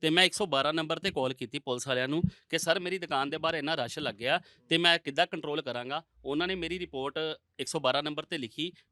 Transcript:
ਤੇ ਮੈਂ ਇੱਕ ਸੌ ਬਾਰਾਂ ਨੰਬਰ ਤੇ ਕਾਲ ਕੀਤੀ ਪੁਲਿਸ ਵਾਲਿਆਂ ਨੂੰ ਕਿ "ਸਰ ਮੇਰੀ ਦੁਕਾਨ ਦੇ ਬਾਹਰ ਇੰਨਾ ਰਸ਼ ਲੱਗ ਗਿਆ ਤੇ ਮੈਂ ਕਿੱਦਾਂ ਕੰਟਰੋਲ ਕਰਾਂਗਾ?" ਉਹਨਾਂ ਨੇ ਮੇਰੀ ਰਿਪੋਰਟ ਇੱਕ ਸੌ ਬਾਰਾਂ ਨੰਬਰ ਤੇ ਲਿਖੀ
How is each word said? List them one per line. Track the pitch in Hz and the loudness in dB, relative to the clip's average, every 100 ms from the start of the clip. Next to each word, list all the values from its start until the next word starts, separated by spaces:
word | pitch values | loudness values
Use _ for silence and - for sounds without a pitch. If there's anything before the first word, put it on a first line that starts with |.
ਤੇ | 160 | 2
ਮੈਂ | 170 | 6
ਇੱਕ | 185 | 6
ਸੌ | - 196 | 4 2
ਬਾਰਾਂ | 139 143 | 2 2
ਨੰਬਰ | 160 160 165 | 2 -2 -2
ਤੇ | 285 | -2
ਕਾਲ | 147 131 | 0 -2
ਕੀਤੀ | 131 117 143 | -2 -6 -6
ਪੁਲਿਸ | - 123 135 | -4 -4 0
ਵਾਲਿਆਂ | 127 131 | 0 0
ਨੂੰ | 156 180 - _ | 2 0 -2 _
ਕਿ | 165 | 0
"ਸਰ | 170 180 | 2 2
ਮੇਰੀ | 180 190 | 0 -6
ਦੁਕਾਨ | 170 143 139 | -2 -2 -2
ਦੇ | 156 | -2
ਬਾਹਰ | 160 165 | -2 -2
ਇੰਨਾ | 143 160 | -2 -2
ਰਸ਼ | 113 156 | -4 -4
ਲੱਗ | 139 104 | -6 -2
ਗਿਆ | 123 175 - - - | 0 0 -2 -14 0
ਤੇ | 165 | 4
ਮੈਂ | 170 170 | 6 4
ਕਿੱਦਾਂ | - 139 180 | 2 0 0
ਕੰਟਰੋਲ | 170 151 147 | 0 -4 -4
ਕਰਾਂਗਾ?" | 135 120 123 151 - _ 135 | -4 -6 -6 -8 -8 _ -4
ਉਹਨਾਂ | 147 180 | -2 -2
ਨੇ | 190 | -2
ਮੇਰੀ | 165 180 | -4 -6
ਰਿਪੋਰਟ | 175 135 139 156 156 156 _ - | -8 -6 -6 -4 -4 -6 _ -10
ਇੱਕ | 131 | -6
ਸੌ | 160 | 0
ਬਾਰਾਂ | 127 135 | 2 2
ਨੰਬਰ | 151 151 | 0 -4
ਤੇ | - 165 | -6 -6
ਲਿਖੀ | 117 - 170 - _ | -6 -6 -8 -8 _